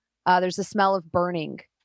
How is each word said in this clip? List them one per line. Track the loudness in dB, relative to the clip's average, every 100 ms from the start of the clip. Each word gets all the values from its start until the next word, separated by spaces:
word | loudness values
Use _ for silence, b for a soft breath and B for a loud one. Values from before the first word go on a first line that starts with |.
| _ _ 2
Uh, | 2
there's | 2 -4
a |
smell | -4 0 2
of | 2 -2
burning, | -2 0 -2 -6 -10 -18 _